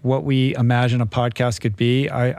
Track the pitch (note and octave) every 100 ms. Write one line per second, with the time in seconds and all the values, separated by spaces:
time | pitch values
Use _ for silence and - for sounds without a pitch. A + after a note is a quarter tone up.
0 | B2 C3+ C#3+ C3+ C3 - A#2+ B2 B2 B2
1 | A2 - A#2+ A#2 B2 A2 A#2 G2+ A#2+ B2+
2 | C#3 - B2